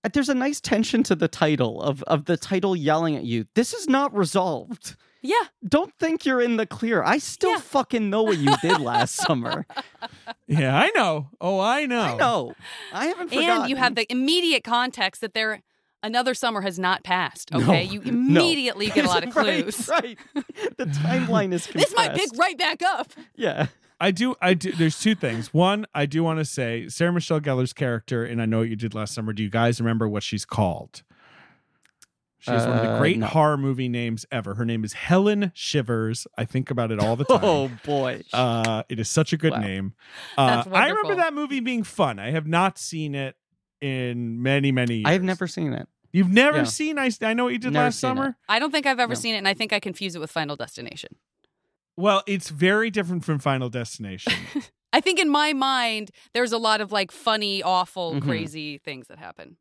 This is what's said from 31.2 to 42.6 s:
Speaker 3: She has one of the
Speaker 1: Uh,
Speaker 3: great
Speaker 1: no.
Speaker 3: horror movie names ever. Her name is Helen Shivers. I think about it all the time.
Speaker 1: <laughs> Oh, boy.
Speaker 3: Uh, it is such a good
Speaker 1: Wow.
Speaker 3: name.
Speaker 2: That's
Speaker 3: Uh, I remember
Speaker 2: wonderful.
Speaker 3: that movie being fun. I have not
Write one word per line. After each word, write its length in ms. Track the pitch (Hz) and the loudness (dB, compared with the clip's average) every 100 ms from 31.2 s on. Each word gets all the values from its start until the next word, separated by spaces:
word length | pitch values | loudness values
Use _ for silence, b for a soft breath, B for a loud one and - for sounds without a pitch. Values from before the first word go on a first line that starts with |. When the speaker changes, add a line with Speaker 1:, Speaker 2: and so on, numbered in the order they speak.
| b b b b b b b _ - _ _ _ | b b b b b b b _ -20 _ _ _
Speaker 3:
She 120 | - | -2
has 140 | 117 117 | 0 2
one 100 | 117 | 2
of 60 | |
the 80 | 113 | 0
Speaker 1:
Uh, 80 | 113 | 2
Speaker 3:
great 180 | - - | 2 2
Speaker 1:
no. 80 | 110 | 2
Speaker 3:
horror 320 | 160 151 143 | 4 4 2
movie 320 | 135 131 127 | -2 -2 -2
names 360 | 120 117 113 - | -4 -4 -6 -6
ever. 220 | 127 101 104 | -6 -6 -4
Her 80 | 117 | -2
name 180 | 113 | -2
is 100 | 107 | -4
Helen 580 | - - 180 202 208 196 - | -8 2 4 4 2 -2 -4
Shivers. 720 | - 151 117 117 110 113 - - | -2 -2 0 -2 -2 -4 -8 -8
I 80 | 117 | -4
think 240 | 131 127 | -4 -2
about 220 | 123 113 | -2 -2
it 80 | 107 | 0
all 160 | 104 120 | 0 0
the 100 | 143 | 4
time. 140 | 254 | 4
Speaker 1:
<laughs> 40 | |
Oh, 260 | 202 151 135 117 | 4 2 0 -6
boy. 380 | 147 143 127 120 - | -4 -2 -2 -4 -4
Speaker 3:
Uh, 520 | 120 127 117 113 110 - | 0 2 2 0 -2 -4
it 100 | 110 | -6
is 100 | 113 | 0
such 240 | - 156 | 0 0
a 40 | 156 | 0
good 160 | 160 | 0
Speaker 1:
Wow. 60 | - | 0
Speaker 3:
name. 340 | 101 95 98 - B B B - | -4 -4 -6 -10 B B B 2
Speaker 2:
That's 300 | 131 120 147 | 2 2 2
Speaker 3:
Uh, 40 | |
I 120 | 185 269 | 2 2
remember 140 | 427 427 | 0 -2
Speaker 2:
wonderful. 60 | 370 | 0
Speaker 3:
that 100 | 330 | 0
movie 260 | 294 294 269 | 0 -4 -4
being 240 | 240 247 | -2 -4
fun. 360 | 202 - 151 101 | -4 0 0 0
I 120 | 107 | -4
have 140 | 160 156 | -4 0
not 300 | 170 | 2